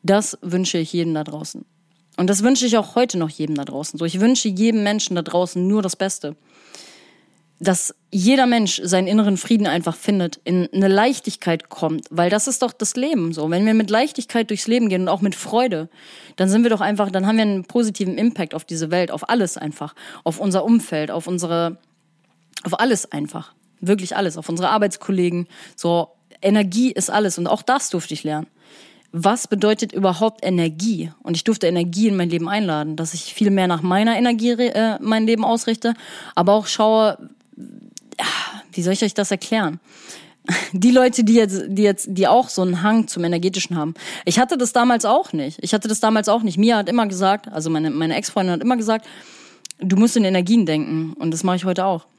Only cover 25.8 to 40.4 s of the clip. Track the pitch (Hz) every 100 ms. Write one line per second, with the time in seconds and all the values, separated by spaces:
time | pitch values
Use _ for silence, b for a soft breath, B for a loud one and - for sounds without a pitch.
25.8 | 170 170 160 _ _ - 196 214 202 190
26.8 | 254 - 180 208 202 170 170 214 - 262
27.8 | - 175 - 156 156 151 160 b b b
28.8 | b b b 170 190 240 - 208 208 214
29.8 | 214 - 190 170 220 220 - 180 165 156
30.8 | 214 185 165 - - 165 - 220 170 175
31.8 | 175 170 220 196 175 170 170 202 196 151
32.8 | 151 156 160 165 - - 202 196 185 170
33.8 | 175 185 220 226 240 233 240 233 247 -
34.8 | 226 214 208 220 220 226 220 233 - 226
35.8 | 233 233 B B B - 180 208 208 -
36.8 | 214 220 214 160 - _ _ - - -
37.8 | - - _ - B B B 208 B -
38.8 | 175 196 208 - 202 196 - 220 180 170
39.8 | B B B B B B